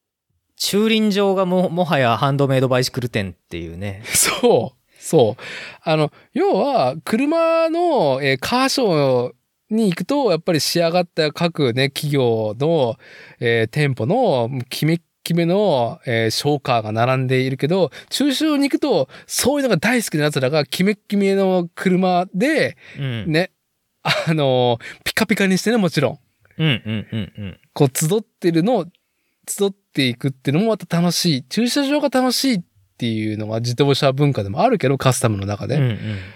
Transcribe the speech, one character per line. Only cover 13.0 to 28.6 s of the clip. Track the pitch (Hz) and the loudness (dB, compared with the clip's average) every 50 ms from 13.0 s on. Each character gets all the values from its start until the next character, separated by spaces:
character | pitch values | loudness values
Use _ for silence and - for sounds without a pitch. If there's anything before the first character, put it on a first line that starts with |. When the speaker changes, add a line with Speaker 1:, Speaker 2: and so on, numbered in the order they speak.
| - - - - - - - - | -12 -20 -20 -20 -20 -20 -10 -4
Speaker 2:
え | 123 117 117 113 113 | -2 0 2 2 0
ー、 | |
店 | - - 151 151 139 131 | 0 0 0 0 0 0
舗 | - 110 | -2 -2
の、 | 120 190 254 262 208 151 123 117 113 139 127 120 - | 0 0 0 2 2 2 0 0 -2 -4 -8 -8 -10
キ | - - - | -6 -2 0
メ | 151 165 | 0 0
ッ | 170 - _ _ _ - | -2 -4 _ _ _ -6
キ | - 170 | -2 0
メ | 170 170 | 0 2
の、 | 165 180 202 214 196 151 127 120 113 98 - - | 2 2 2 2 2 2 2 0 -2 -4 -6 -6
え | 135 117 113 113 | -2 -2 0 0
ー、 | 110 | 0
シ | - - - | -2 -2 0
ョ | 143 151 | 0 -2
ー | 139 | 0
カ | - - 123 117 | 0 0 0 0
ー | |
が | 107 107 107 | 0 -2 -2
並 | 113 113 127 131 131 | 0 2 2 2 0
ん | 131 | 0
で | 127 131 131 | 0 0 0
い | 131 131 | 0 0
る | 135 | -2
け | 123 - | -2 -2
ど、 | 139 175 196 175 135 - - - - | 0 0 0 0 -2 -2 -8 -14 -8
駐 | - - 262 294 262 | -4 0 0 0 0
車 | - 302 | 0 0
場 | 320 302 | 0 2
に | 277 277 277 | 0 0 0
行 | 320 | 0
く | 302 | 0
と、 | - 294 233 165 131 - - - - | 0 0 0 0 0 -2 -6 -14 -14
そ | - - - - 233 294 | -8 -6 -2 0 0 2
う | |
い | 294 | 2
う | 269 | 2
の | 254 | 0
が | 208 | 0
大 | 156 - 208 247 247 | 0 0 0 0 0
好 | 208 - | -2 -2
き | - | -2
な | 156 147 | -2 -2
奴 | 151 151 143 | 0 0 0
ら | 131 127 | 0 0
が、 | 151 156 143 | 0 0 -2
キ | - - - 180 | -2 -2 0 0
メ | 196 214 | 0 0
ッ | - _ - | -2 _ -4
キ | 214 | -2
メ | 202 196 196 196 | 0 0 2 2
の | 196 196 190 185 180 175 170 - | 2 2 2 2 0 -2 -4 -6
車 | - - 190 185 180 185 185 180 175 180 190 - | -4 0 2 2 2 2 2 2 2 0 -2 -2
で、 | 180 220 285 320 262 160 131 160 - - - - | -2 0 2 2 2 0 0 -2 -8 -16 -18 -12
Speaker 1:
う | 135 | -8
ん。 | 143 131 120 113 98 170 | -6 -6 -6 -4 -2 0
Speaker 2:
ね、 | 151 160 185 - _ _ _ _ _ _ _ _ _ _ - | 0 0 0 -2 _ _ _ _ _ _ _ _ _ _ -4
あ | 160 - - - 160 165 | -4 -2 -2 0 0 0
の | 156 143 135 127 127 123 123 120 120 | 2 2 2 2 2 2 2 0 -2
ー、 | - - - - - | -4 -10 -18 -12 -10
ピ | - - | -8 -4
カ | - 220 | -2 -2
ピ | - 220 | 0 0
カ | - 202 | 0 2
に | 190 190 | 2 0
し | 175 - | 0 0
て | 208 | 0
ね、 | 233 | 0
も | 233 196 165 | 0 0 0
ち | - 160 | 0 0
ろ | 139 117 | 0 -2
ん。 | - - _ _ _ _ _ _ _ | -2 -6 _ _ _ _ _ _ _
Speaker 1:
う | - 160 | -2 0
ん | 156 131 101 - | 0 0 -2 -4
う | 107 | -6
ん | 110 107 92 - | -6 -6 -6 -6
う | - | -8
ん | 113 98 - - | -8 -8 -8 -10
う | - 104 | -12 -12
ん。 | 95 - - _ _ - | -12 -14 -16 _ _ -2
Speaker 2:
こ | - 151 | 0 0
う、 | 131 - | 0 0
集 | - 156 156 196 226 | 0 -2 -2 -2 -2
っ | |
て | 214 _ _ _ - 175 | -4 _ _ _ -2 0
る | 165 160 | 0 2